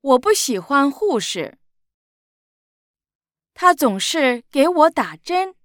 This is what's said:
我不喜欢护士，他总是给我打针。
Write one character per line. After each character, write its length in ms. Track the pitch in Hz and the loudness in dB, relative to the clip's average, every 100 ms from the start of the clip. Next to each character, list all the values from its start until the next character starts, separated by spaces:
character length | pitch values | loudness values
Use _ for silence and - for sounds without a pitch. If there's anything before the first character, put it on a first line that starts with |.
我 180 | 277 254 | 2 2
不 120 | 403 | 2
喜 280 | 427 - 202 | 0 -2 -6
欢 320 | 175 277 277 | -2 0 0
护 280 | 277 415 247 | -2 -2 -2
士， 380 | 170 185 143 - _ _ _ _ _ _ _ _ _ _ _ _ _ _ _ _ _ _ _ - | -4 -8 -10 -12 _ _ _ _ _ _ _ _ _ _ _ _ _ _ _ _ _ _ _ 0
他 180 | 359 | 0
总 260 | 359 262 196 | 2 0 -2
是 440 | - 330 262 240 _ | -4 0 0 -2 _
给 160 | 277 302 | 0 2
我 220 | 349 320 | 4 2
打 260 | 320 180 160 | 0 -8 -10
针。 380 | - 359 381 - | -6 -4 -4 -10